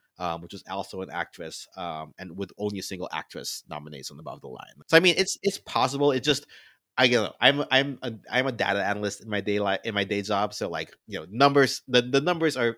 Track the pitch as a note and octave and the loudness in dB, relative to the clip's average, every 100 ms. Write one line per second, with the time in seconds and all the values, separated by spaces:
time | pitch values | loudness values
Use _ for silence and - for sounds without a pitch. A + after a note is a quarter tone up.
0 | _ - F2+ E2 E2+ G2 - G2 F#2+ F#2+ | _ -8 -6 -6 -8 -14 -8 -8 -8 -10
1 | F2 E2+ E2+ - E2 - - - F2 D#2 | -8 -6 -8 -8 -12 -12 -16 -10 -8 -8
2 | D#2 - F#2 F#2 F#2+ - G#2 G2+ - F#2 | -12 -14 -14 -8 -10 -6 -6 -6 -8 -8
3 | F2 D#2+ - D2+ C2+ - - D2+ D2 C#2+ | -8 -8 -10 -12 -10 -12 -10 -12 -12 -14
4 | C2+ D2 D2+ C#2+ C#2 B1+ - - - D#3+ | -14 -14 -14 -14 -14 -16 -18 -20 4 6
5 | F3+ - F#3+ - G3 - - A#2 B2+ C#3 | 6 4 0 -2 -4 -4 -4 0 0 2
6 | C#3+ C3 C#3 C#3 - - - _ _ - | 2 2 2 0 -2 -20 -20 _ _ 4
7 | B2+ A#2+ G2+ - B2+ C#3+ - C3 C#3 C3 | 6 6 2 4 4 4 2 2 2 -4
8 | B2+ A2 - A#2+ C3 A2+ F#2+ G2+ F#2+ G#2 | -8 -10 -4 0 0 0 0 2 0 0
9 | G#2 - A2 G2+ G2+ G2+ G2+ G2 A2+ G2+ | -2 -4 -4 -4 0 0 2 0 -2 -2
10 | G2 G2+ G2+ G2+ G#2 - G2 D#2+ E2 - | 0 -2 0 0 0 -2 -4 -4 -8 -12
11 | - F#2+ E2 A2 C#3 C#3 C3 - - B2 | -12 -10 -8 4 4 6 4 0 0 2
12 | B2 C#3 D#3 E3+ D#3+ B2+ A#2+ | 2 0 2 2 0 2 0